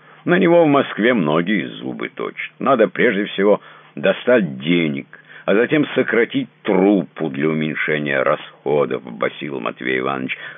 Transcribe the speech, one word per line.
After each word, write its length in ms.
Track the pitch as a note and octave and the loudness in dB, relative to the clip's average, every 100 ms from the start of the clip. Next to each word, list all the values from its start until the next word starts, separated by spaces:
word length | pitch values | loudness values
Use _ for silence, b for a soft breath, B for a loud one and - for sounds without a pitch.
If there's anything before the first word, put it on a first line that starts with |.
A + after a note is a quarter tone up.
| B B | B B
На 140 | - F3 | 0 2
него 260 | F3+ E3+ | 4 6
в 40 | D#3+ | 6
Москве 460 | C#3 A#2+ - A2 | 4 2 0 0
многие 540 | B2 D2 D#2+ F2 G#2 B1+ | 2 2 0 0 -2 -4
зубы 400 | A1 B1+ A1+ A1+ | -10 -12 -8 -10
точат. 440 | - G#1+ - - - | -8 -10 -8 -14 -6
Надо 300 | A#2 C3 G2 | 0 4 2
прежде 380 | - G2+ G2 G2+ | 2 0 0 -4
всего 340 | - G2+ G2 B B B | 0 2 2 B B B
достать 640 | - F#2+ F#2+ - B2 F2 C2 | -4 -2 0 2 2 2 -4
денег, 480 | D2 F2 D#2+ C#2 - - B B | 0 0 0 -4 -10 -20 B B
а 100 | - | -2
затем 320 | G2+ A#2+ D#3 C#3 | 0 2 0 0
сократить 540 | C3 B2 A2 A2+ C#3 C3+ _ | -2 0 0 0 -2 -6 _
труппу 640 | - F#2+ F#2+ G2+ D2+ - D#2 | -2 2 4 4 0 -6 -6
для 200 | C#2 D2+ | -2 -2
уменьшения 720 | D#2 D#2 C2+ - D2+ D2 C#2 | 0 -4 -4 -4 -2 -2 0
расходов», 840 | C2 D2+ - - C2+ D2 C2 B1+ | 0 0 -4 -10 -2 0 0 -4
басил 560 | B1+ A1+ B1 - C#2+ C2+ | -8 -6 -6 -4 -10 -6
Матвей 400 | A1+ B1+ B1+ B1+ | -8 -8 -4 -2
Иванович. 360 | C2 C2+ B1+ - B | -2 -4 -6 -8 B